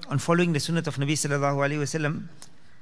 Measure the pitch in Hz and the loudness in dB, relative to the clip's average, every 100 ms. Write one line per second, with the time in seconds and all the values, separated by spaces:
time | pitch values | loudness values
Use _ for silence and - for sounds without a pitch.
0 | - 139 - 170 175 151 - 165 160 127 | -4 -2 2 4 4 2 0 0 -2 -2
1 | 139 151 147 143 139 139 139 151 143 160 | 0 0 2 2 2 2 2 0 -2 0
2 | 147 170 208 - - - - - | 0 -2 -6 -14 -16 -16 -16 -10